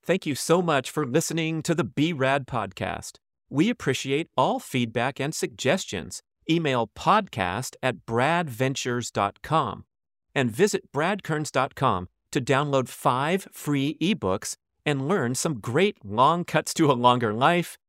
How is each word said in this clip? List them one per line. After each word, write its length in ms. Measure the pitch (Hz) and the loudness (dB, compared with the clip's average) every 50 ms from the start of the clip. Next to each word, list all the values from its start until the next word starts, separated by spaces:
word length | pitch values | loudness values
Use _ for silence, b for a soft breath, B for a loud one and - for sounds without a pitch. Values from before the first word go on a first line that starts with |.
| _ | _
Thank 220 | - 170 190 - | 0 -2 0 0
you 80 | 156 139 | -4 -4
so 280 | - - - 165 180 185 | -4 2 2 4 4 4
much 280 | 165 156 139 127 - | 2 2 0 0 -2
for 160 | - 156 151 | -4 -4 -4
listening 560 | 123 120 160 160 - - 165 160 160 160 160 147 | 0 0 0 0 0 -2 -2 -2 -2 -4 -4 -2
to 120 | - 170 | -2 0
the 100 | 151 - | 0 0
B 280 | - - - 147 165 175 | -2 0 0 0 0 0
Rad 340 | 135 131 131 139 143 131 | 0 0 0 0 0 -2
Podcast. 680 | - 143 120 104 95 - - 104 92 82 80 - - - - _ _ _ _ _ _ | -4 -4 -4 -4 -4 -4 -6 -6 -6 -6 -6 -10 -14 -18 -20 _ _ _ _ _ _
We 220 | 127 135 165 226 | 0 2 2 2
appreciate 580 | 247 _ - - 131 - - 131 135 147 165 - _ | 2 _ -2 -2 -2 -2 -2 -2 -2 -4 -4 -4 _
all 240 | - 131 170 220 262 | 2 2 2 2 -2
feedback 580 | - - - 131 120 117 110 120 117 131 139 - | -6 -2 0 0 0 0 0 -2 -2 -2 -2 -4
and 160 | 131 143 160 | -6 -6 -4
suggestions. 880 | - - 160 127 - - 127 156 190 - - - 92 76 - - - _ _ _ _ _ - | -4 -6 -6 -6 -2 0 2 2 2 0 -6 -8 -8 -8 -8 -14 -16 _ _ _ _ _ 0
Email 420 | 160 170 165 147 131 123 113 107 _ | 0 2 2 2 0 0 0 -2 _
podcast 800 | - - 160 185 214 214 - - - 95 90 90 110 131 - - - - | -4 0 2 2 2 2 -2 -4 -4 -2 -2 -2 -4 -6 -8 -10 -4 -2
at 240 | 131 120 92 _ | -2 -2 -4 _
bradventures 1040 | - 113 117 127 147 165 175 180 151 117 107 131 131 135 - - 131 120 123 117 - | -2 0 2 2 2 2 0 -2 -4 -4 -2 -2 -2 0 -2 -4 -2 -2 -2 -4 -4
dot 280 | _ 117 101 101 - _ - | _ 0 -2 -2 -2 _ -6
com 420 | - 151 160 143 110 90 - - _ _ _ _ _ _ _ _ _ _ | -2 0 0 0 0 -6 -8 -14 _ _ _ _ _ _ _ _ _ _
and 160 | 143 131 120 | 0 0 0
visit 400 | 104 120 185 214 - - - _ _ | 2 2 2 2 2 -2 -6 _ _
brad 300 | 135 151 180 208 196 - | -2 0 0 -2 -4 -4
kearns 280 | - 156 151 156 - | -4 -4 -4 -4 -2
dot 240 | - 139 127 143 - | 0 -2 -2 -2 -2
com 340 | - 139 127 107 90 90 - _ _ _ _ - | 0 0 0 0 0 -4 -8 _ _ _ _ -4
to 80 | 147 | -4
download 480 | 123 - 139 131 147 147 139 135 127 117 | 0 2 2 2 2 2 2 0 0 0
five 600 | - - - 151 123 127 139 151 180 196 - - _ | -6 -2 0 0 2 2 0 0 0 -2 -4 -6 _
free 440 | - - 147 147 139 135 143 - - | -10 -4 -2 0 0 0 -2 -2 -2
ebooks 560 | 160 180 214 147 - 95 92 101 - - - _ _ _ _ _ _ | 0 0 0 0 0 -2 -2 -2 -4 -8 -10 _ _ _ _ _ _
and 220 | 156 147 135 135 | -4 -2 -2 -2
learn 280 | 143 190 196 131 117 131 | -2 0 0 0 -2 -2
some 260 | - - 175 151 110 | -2 -2 -4 -4 -4
great 440 | 98 - 117 147 190 208 - _ - | -6 -2 2 2 2 2 0 _ -12
long 400 | 101 101 110 127 147 165 175 170 | -8 2 4 4 4 4 0 -2
cuts 300 | - - 160 156 - - | 0 0 0 0 0 0
to 160 | - 165 147 | 2 4 4
a 40 | 135 | 4
longer 380 | 120 120 123 123 123 120 110 104 | 6 6 6 6 6 2 0 0
life 440 | 113 127 156 175 175 - - - _ _ | 4 4 4 4 2 0 -4 -8 _ _